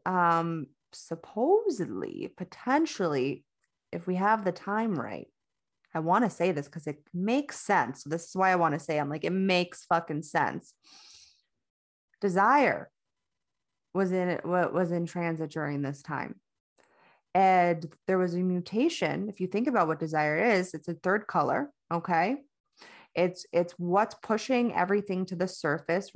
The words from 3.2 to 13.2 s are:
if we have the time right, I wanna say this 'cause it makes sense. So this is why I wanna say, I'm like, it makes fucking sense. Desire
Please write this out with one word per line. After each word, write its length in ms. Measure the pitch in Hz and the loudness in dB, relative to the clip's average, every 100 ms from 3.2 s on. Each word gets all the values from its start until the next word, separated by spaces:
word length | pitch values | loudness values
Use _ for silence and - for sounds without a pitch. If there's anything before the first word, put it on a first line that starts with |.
| 131 - _ _ _ _ - | 0 -4 _ _ _ _ -12
if 160 | 175 180 | -10 -4
we 80 | |
have 300 | 180 196 220 | 0 2 2
the 80 | 190 | 0
time 420 | 165 - 208 226 | -4 -4 -2 -2
right, 320 | 165 110 85 - _ _ _ _ _ _ | -2 -4 -8 -14 _ _ _ _ _ _
I 60 | 160 | -4
wanna 320 | 160 196 240 | 2 2 2
say 220 | - 175 | 0 0
this 160 | 147 143 | 0 -4
'cause 180 | 165 151 | -10 -10
it 160 | 147 _ | -10 _
makes 460 | 175 196 262 285 - | -6 -2 -2 -2 -8
sense. 460 | - 190 120 135 | 0 2 2 -4
So 60 | 143 | -8
this 180 | 165 165 | -8 -6
is 80 | 185 | 0
why 140 | 190 | 2
I 60 | 180 | 4
wanna 220 | 165 143 | 2 0
say, 220 | - 151 | -2 -2
I'm 100 | 143 | -2
like, 140 | 151 | -4
it 60 | 160 | -2
makes 520 | 185 190 180 180 - | 0 2 2 0 -6
fucking 380 | - 170 170 151 | -2 -2 0 -6
sense. 520 | 165 165 120 - - _ _ - - - - _ _ _ _ _ _ _ _ - | -2 0 0 -2 -12 _ _ -20 -20 -20 -20 _ _ _ _ _ _ _ _ -4
Desire 720 | 202 180 208 285 233 90 - _ _ _ | -2 4 6 6 4 2 -6 _ _ _